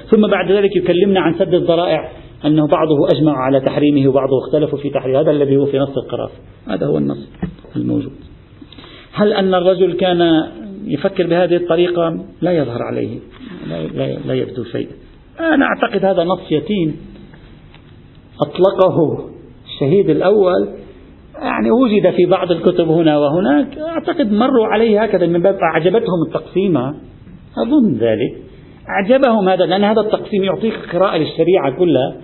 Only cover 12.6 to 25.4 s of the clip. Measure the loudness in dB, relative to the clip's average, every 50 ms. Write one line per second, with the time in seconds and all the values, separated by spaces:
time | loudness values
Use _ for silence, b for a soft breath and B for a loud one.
12.6 | -2 -2 -4 -6 -6 -4 -4 -4 -6 -6 -8 -12 -14 -18 -20 -20 -18 -18 -16 -14
13.6 | -12 -10 -8 -8 -8 -6 -6 -6 -4 -4 -6 -6 -6 -4 -4 -4 -4 -4 -6 -10
14.6 | -10 -6 -6 -8 -8 -8 -12 -18 -20 -20 -20 -20 -20 -20 -10 -6 -2 0 2 2
15.6 | 0 0 0 -2 -2 -2 -2 0 0 0 0 0 0 0 -2 -4 -4 -4 -4 -2
16.6 | -2 -2 -2 -2 -2 -4 -4 -8 -12 -18 -20 -20 -20 -20 -20 -20 -20 -20 -20 -20
17.6 | -20 -20 -20 -20 -20 -20 -20 -20 -20 -20 -20 -20 -20 -20 -6 -6 -6 -4 0 0
18.6 | 0 2 2 2 2 2 2 2 0 0 -2 -6 -10 -14 -18 -20 -20 -20 -20 -20
19.6 | -20 -20 -8 -4 0 2 2 2 2 2 0 2 2 2 4 4 4 2 2 0
20.6 | -2 -4 -8 B B B B B B B B -20 -20 -20 -14 -10 -8 -6 -4 -2
21.6 | 0 2 4 4 4 2 2 2 2 2 2 2 2 2 2 0 0 -2 -2 0
22.6 | 2 2 2 2 2 2 2 2 4 4 4 4 2 2 2 0 2 2 2 2
23.6 | 0 -2 -6 -8 -8 -6 -6 -6 -6 -4 -2 -2 -2 0 2 2 2 2 2 2
24.6 | 2 2 2 2 2 2 2 2 2 0 2 2 2 2 2 2